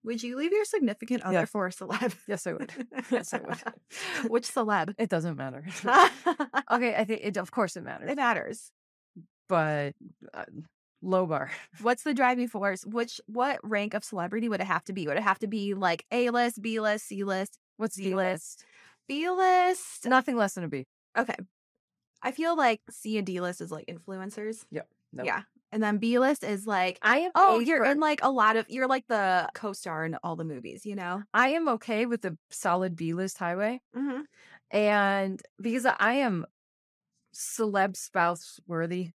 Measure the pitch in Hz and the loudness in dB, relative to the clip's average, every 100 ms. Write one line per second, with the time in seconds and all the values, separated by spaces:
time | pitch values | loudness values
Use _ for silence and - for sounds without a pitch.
0 | 226 233 240 254 320 415 415 415 254 208 | -6 -6 -4 -2 2 2 2 2 2 0
1 | 226 247 190 175 160 208 185 - 190 202 | -2 -2 2 2 2 0 -2 -4 -6 -2
2 | 240 - - 202 185 165 - - 240 262 | -2 -4 -6 -4 -4 -6 -8 -10 -10 -10
3 | - 240 - - - - - - _ - | -2 -2 -2 -8 -6 -8 -8 -12 _ -12
4 | - - 226 233 240 - 214 202 160 202 | -8 -4 0 0 0 -2 2 2 0 -2
5 | 220 170 165 143 135 127 156 170 214 269 | 0 0 0 -4 -8 -8 -12 -6 6 10
6 | 392 - - - 277 262 - 240 247 214 | 8 6 -2 0 -2 -2 0 2 2 0
7 | 208 220 208 196 180 - 190 185 127 - | 0 -2 -4 -4 -4 -2 -2 -2 -10 -8
8 | - 285 247 208 - 226 - _ _ _ | -6 0 2 0 -4 -10 -16 _ _ _
9 | _ - 170 _ _ 175 156 151 143 - | _ -20 -20 _ _ 2 2 0 -2 -6
10 | - - - - - - 160 _ _ _ | -20 -20 -16 -12 -12 -14 -20 _ _ _
11 | 185 185 180 151 139 - - 165 220 247 | 0 2 2 -2 -4 -10 -16 -4 0 0
12 | 302 262 262 247 240 208 202 190 202 226 | 0 4 4 4 -2 -2 -2 -2 -6 -4
13 | 233 - - 220 262 277 220 208 208 214 | -4 -6 -8 -2 0 0 -2 -2 0 -4
14 | - 196 175 214 226 196 190 170 - 196 | -4 -4 -2 -2 -2 -2 0 -2 -2 -6
15 | 151 147 208 196 214 214 202 196 185 170 | -2 2 2 0 -2 -2 -2 0 2 0
16 | - 240 247 240 240 226 220 220 214 214 | -2 0 2 2 0 -2 -4 -2 0 -2
17 | - 196 196 190 196 - _ - 220 - | -4 -6 -2 -2 -4 -8 _ -6 -6 -2
18 | 196 190 185 180 - - - - - _ | -2 0 0 -2 -8 -18 -20 -20 -20 _
19 | - 277 339 370 370 370 359 370 - - | -8 -4 0 2 6 6 6 2 -6 -8
20 | 247 262 254 240 202 - 165 143 131 _ | 4 4 4 2 0 0 -6 -6 -8 _
21 | _ - - - 190 _ _ _ _ _ | _ -2 -2 -4 -10 _ _ _ _ _
22 | _ _ - 269 330 330 262 214 - - | _ _ -8 -2 0 4 4 2 -4 -12
23 | 214 214 190 180 175 180 170 160 - 170 | -4 -2 -2 -2 -4 -6 -8 -10 -10 -14
24 | - 190 190 208 214 220 - - - _ | -12 -10 -10 -8 -8 -10 -10 -10 -10 _
25 | _ - 131 107 - _ _ 214 214 208 | _ -6 -2 -2 -6 _ _ -2 0 0
26 | 233 240 262 294 - 202 214 196 185 185 | 2 4 4 2 -2 -4 -2 0 0 -2
27 | 214 247 359 330 392 233 240 311 233 285 | -4 -2 0 6 6 6 4 4 4 2
28 | 311 302 269 262 214 226 214 247 262 262 | 2 2 0 4 4 4 0 -4 0 0
29 | - 226 196 180 165 - 214 196 185 160 | 0 0 4 2 0 -6 -8 -8 -8 -4
30 | 160 160 - 165 165 135 - - 214 202 | -4 -4 -6 -6 -6 -8 -10 -12 -10 -8
31 | 175 185 208 214 254 320 320 226 - 220 | -6 -6 0 4 4 4 2 0 0 0
32 | 240 233 190 160 _ - 196 180 185 165 | 0 0 -4 -8 _ -4 0 2 0 -2
33 | 165 170 190 - 170 180 214 247 _ 233 | -4 -2 -4 -4 -4 0 -2 -4 _ -6
34 | 277 262 302 _ - - _ 202 208 208 | -4 -4 -8 _ -20 -20 _ 2 4 4
35 | 196 196 196 190 - _ 226 247 247 - | 4 2 0 -4 -10 _ -2 2 2 4
36 | 208 262 262 180 - _ _ _ _ _ | 2 4 2 0 -4 _ _ _ _ _
37 | _ _ _ - - - 220 196 190 190 | _ _ _ -12 -10 -2 0 4 2 0
38 | - 196 170 175 - - - 165 170 180 | -4 2 2 0 -10 -20 -6 -2 -2 -2
39 | 175 - | -6 -10